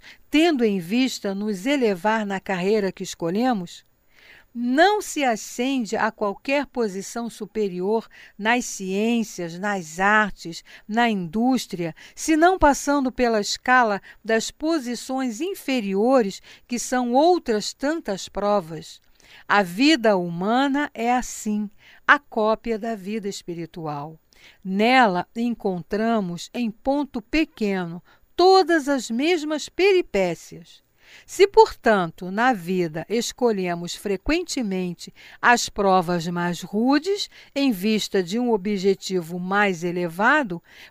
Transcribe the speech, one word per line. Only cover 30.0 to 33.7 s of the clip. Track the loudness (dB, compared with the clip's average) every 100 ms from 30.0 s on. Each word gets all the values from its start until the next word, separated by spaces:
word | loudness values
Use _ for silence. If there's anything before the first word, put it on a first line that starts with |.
| 2 0 0 -2 -10 -20 -20 -20 _ _ _ -20 -14
Se, | 2 4
portanto, | 6 4 4 2 2 0 -6 -8
na | 0 0
vida | 0 -2 -2 -2 -4 -4
escolhemos | -4 -4 -2 -2 0 -4